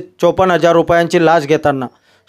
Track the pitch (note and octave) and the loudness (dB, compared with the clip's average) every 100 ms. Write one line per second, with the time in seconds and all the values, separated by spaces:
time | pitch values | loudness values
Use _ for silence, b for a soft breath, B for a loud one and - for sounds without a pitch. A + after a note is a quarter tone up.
0 | - _ E3+ E3+ F#3 E3+ E3+ E3+ D#3+ E3+ | -4 _ -2 0 0 2 2 2 2 0
1 | E3+ F3 D#3+ E3 C#3+ D3+ D3 C3+ B2 b | 0 0 2 0 0 -2 0 -4 -8 b
2 | b b | b b